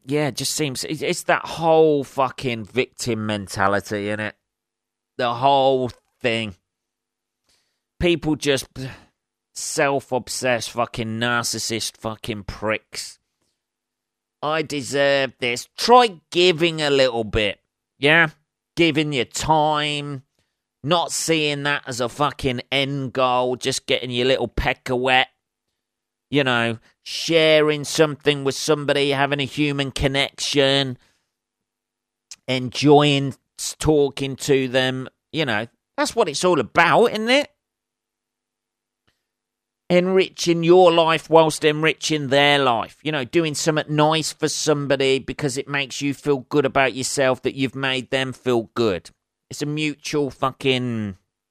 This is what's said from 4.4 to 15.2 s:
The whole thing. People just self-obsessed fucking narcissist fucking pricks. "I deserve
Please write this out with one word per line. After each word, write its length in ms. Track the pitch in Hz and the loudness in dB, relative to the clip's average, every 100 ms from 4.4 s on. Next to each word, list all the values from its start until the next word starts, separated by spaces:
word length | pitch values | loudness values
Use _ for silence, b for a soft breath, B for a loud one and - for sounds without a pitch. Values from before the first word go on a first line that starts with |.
| _ _ _ _ _ _ _ - | _ _ _ _ _ _ _ -4
The 160 | 120 117 | -4 2
whole 560 | 135 139 135 131 123 - _ _ | 2 4 4 2 -2 -8 _ _
thing. 360 | 127 113 107 90 _ _ _ _ _ _ _ _ _ _ _ _ _ - | -2 -2 -6 -12 _ _ _ _ _ _ _ _ _ _ _ _ _ -2
People 360 | 175 165 156 151 | 0 0 0 -2
just 320 | 147 135 - - 131 B B _ _ _ _ | 0 -2 -4 -14 -14 B B _ _ _ _
self-obsessed 1160 | - - - 143 139 - 127 - - 127 117 - | -14 -8 -2 0 0 -4 -8 -6 -6 -2 -2 -4
fucking 480 | 117 117 - 113 110 | -6 -6 -4 -6 -4
narcissist 800 | 120 120 113 113 - 113 - - | -2 -2 -2 -6 -6 -6 -8 -8
fucking 480 | 113 107 - 107 95 | -10 -10 -10 -10 -12
pricks. 720 | - 107 107 _ - - - _ _ _ _ _ _ _ _ _ _ _ - | -8 -4 -4 _ -14 -14 -18 _ _ _ _ _ _ _ _ _ _ _ -8
"I 220 | 147 160 | -4 -2
deserve 680 | 151 147 113 139 139 139 | -4 -6 -4 0 2 2